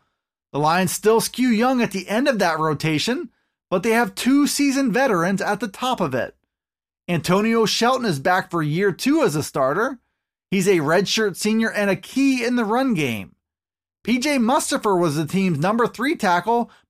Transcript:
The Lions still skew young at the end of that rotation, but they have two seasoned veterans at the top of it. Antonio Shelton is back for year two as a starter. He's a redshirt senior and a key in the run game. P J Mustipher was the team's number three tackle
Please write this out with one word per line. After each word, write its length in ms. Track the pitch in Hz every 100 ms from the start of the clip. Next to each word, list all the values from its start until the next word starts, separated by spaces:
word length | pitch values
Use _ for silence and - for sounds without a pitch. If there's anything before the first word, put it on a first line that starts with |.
| _ _ _ _ _
The 80 | 139
Lions 320 | 151 175 185
still 280 | - 214 226
skew 280 | 202 - 254
young 340 | 208 247 254
at 80 | 214
the 180 | 190 -
end 200 | - 285
of 100 | 214
that 220 | 180 156
rotation, 720 | 156 147 160 151 - 277 285 _ _ _ _
but 120 | 180
they 80 | 233
have 240 | 226 214
two 320 | - 240 285 285
seasoned 460 | - 285 269 269
veterans 500 | 233 269 175 175 196
at 160 | 185 208
the 80 | 226
top 340 | - 254 233
of 140 | 160
it. 220 | 123 92 - _ _ _ _ _ _ -
Antonio 580 | 170 - 190 220 226 214
Shelton 400 | - 233 262 233
is 140 | 139
back 300 | 180 185 -
for 120 | 165
year 300 | 151 165 202
two 300 | - 254 320
as 120 | 220
a 80 | 147
starter. 560 | - 151 131 165 262 262 _ _ _ _ _
He's 180 | 196 185
a 100 | 175
redshirt 580 | 143 180 190 220 214 160
senior 360 | 208 220 226
and 180 | 190 202
a 60 | 185
key 480 | - 262 277 254
in 100 | 233
the 100 | 247
run 300 | 208 240 269
game. 400 | 180 135 110 90 _ _ _ _ _ _ _
P 160 | - 247
J 160 | 294 277
Mustipher 640 | 220 302 - - 214 180
was 160 | 175 147
the 100 | 151
team's 320 | 190 190 143
number 300 | 180 233 233
three 260 | - 269
tackle 560 | - 196 175 196 240 226 _